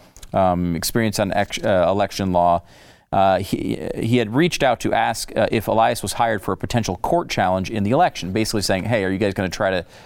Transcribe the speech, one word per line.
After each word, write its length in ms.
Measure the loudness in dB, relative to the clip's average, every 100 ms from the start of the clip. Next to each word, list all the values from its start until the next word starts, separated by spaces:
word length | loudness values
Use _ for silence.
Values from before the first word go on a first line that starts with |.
| -20 -20 -4
um, 440 | 2 2 2 0 -2
experienced 440 | -2 0 0 0
on 120 | 0
ex-, 300 | 0 -2 -2
uh, 240 | 0 2 2
election 440 | 2 -2 -2 0
law. 300 | 2 4 2 -2 -20 -20 -20 _
Uh, 280 | 2 4 2
he, 480 | 0 -4 -4 -6 -6 -4
he 220 | 0 0
had 140 | 2
reached 300 | 0 0 2
out 160 | 0 0
to 140 | 0
ask, 400 | 0 0 -2 -4
uh, 140 | -2 0
if 160 | 0 0
Elias 340 | 2 2 0
was 120 | -4
hired 280 | -2 0 0
for 100 | -4
a 40 | -6
potential 400 | -2 -2 0 -2
court 300 | -2 -2 -2
challenge 400 | 0 0 0 -2
in 140 | -2
the 80 | 0
election, 420 | 2 2 -2 -4
basically 300 | -2 -2 -2
saying, 220 | 0 -2
"Hey, 180 | 0 0
are 80 | 0
you 80 | 0
guys 160 | 0
gonna 140 | 0 -4
try 220 | -2 0
to 140 | 0 -4 -14